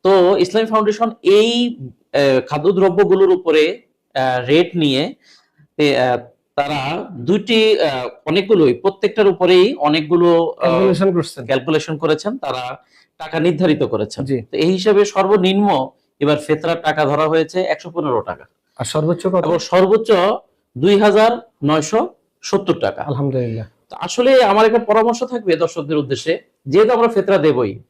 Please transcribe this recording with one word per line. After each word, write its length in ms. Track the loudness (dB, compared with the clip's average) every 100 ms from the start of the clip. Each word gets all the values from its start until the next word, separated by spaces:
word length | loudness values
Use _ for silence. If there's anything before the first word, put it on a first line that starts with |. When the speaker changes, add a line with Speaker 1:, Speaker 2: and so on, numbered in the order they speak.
Speaker 1:
তো 340 | 4 4 4 2
ইসলামী 300 | 0 0 0
ফাউন্ডেশন 440 | 0 -2 -2 -4 -2
এই, 540 | 2 4 2 0 -2 -6
আহ, 600 | -16 _ _ 0 2 2
খাদ্যদ্রব্যগুলোর 920 | 0 -2 0 2 0 2 2 4 4
উপরে, 520 | 2 2 2 2 -2 _ _ _
আহ, 320 | -4 -2 -2 2
রেট 300 | 2 2 0
নিয়ে, 380 | 0 0 -4 -8 _ _ _ _ _ -2
এ, 180 | 0 2
আহ, 200 | 0 -2 -6 _ _
তারা 500 | -6 -4 -4 -6 -8 -10
দুইটি, 680 | -10 -2 -2 0 2 2 2
আহ, 280 | 0 -2 -8 -10 -4
অনেকগুলোই, 480 | -2 2 2 4
প্রত্যেকটার 520 | 2 -4 -2 -4 2 0
উপরেই 480 | 2 4 4 4
অনেকগুলো, 760 | 2 -2 -2 0 2 4 2 0
আহ, 120 | -2
Speaker 2:
ক্যালকুলেশন 520 | -2 2 2 2 0
করছেন। 340 | 0 -4 -10 -4
Speaker 1:
ক্যালকুলেশন 520 | -4 0 -2 -4 -4
করেছেন, 400 | -2 -2 -4 -8
তারা 400 | -8 -8 -8 -14 _ _ _ _
টাকা 220 | -8 -2
নির্ধারিত 420 | -2 0 0 0
করেছেন। 420 | -2 -4 -6 -8
Speaker 2:
জি। 180 | -6 -6
Speaker 1:
তো 140 | -6 -2
এই 140 | 0
হিসাবে 340 | 0 2 2
সর্বনিম্ন 840 | 2 0 0 2 2 0 0 -2 -4 _ _ _
এবার 160 | -2 -2
ফিতরার 460 | -2 -4 -4 -4
টাকা 220 | -4 -2
ধরা 240 | -2 0 0
হয়েছে 320 | 0 -2 -4
একশো 280 | -4 -6 -6
পনেরো 300 | -6 -4 -4
টাকা। 240 | -4 -14 -16 _ _ -12
Speaker 2:
আর 80 |
সর্বোচ্চ 420 | -6 -4 -2 -2 0
কত? 180 | 0
Speaker 1:
এবং 140 | 0 -2
সর্বোচ্চ 540 | 0 2 4 2 2 2 2 -2 _ _ _ -2
দুই 220 | 2 4
হাজার 500 | 4 4 2 0 -10 _
নয়শো 440 | -2 0 0 -2 -2 _ _ _
সত্তর 360 | -4 -4 -2 -2
টাকা। 240 | -2 -4
Speaker 2:
আলহামদুলিল্লাহ। 640 | -6 -4 -2 -2 -4 -8 -10 _ _
Speaker 1:
তো 60 | -12
আসলে 480 | -8 -2 2 4
আমার 220 | 4 4 4
একটা 120 | 2
পরামর্শ 460 | 2 2 2 -2
থাকবে 320 | -6 -6 -2 -2
দর্শকদের 400 | -2 -4 -4 -4
উদ্দেশ্যে, 460 | -2 -6 -4 -6 _ _ -2
যেহেতু 260 | 2 2
আমরা 160 | 2 0
ফিতরা 300 | 0 0 2
দেবই 400 | 2 0 -4 -6